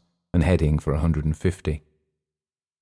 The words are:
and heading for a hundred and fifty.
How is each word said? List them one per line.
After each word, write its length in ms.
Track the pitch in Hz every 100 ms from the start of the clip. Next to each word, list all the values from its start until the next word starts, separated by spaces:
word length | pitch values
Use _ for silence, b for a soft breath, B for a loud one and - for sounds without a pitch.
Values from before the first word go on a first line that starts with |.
| _ _ _
and 120 | 90
heading 340 | 78 85 78 76
for 160 | 78
a 60 | 69
hundred 260 | 82 76 76
and 100 | 73
fifty. 460 | 92 - 80 76 _ _ _ _ _ _ _ _ _ _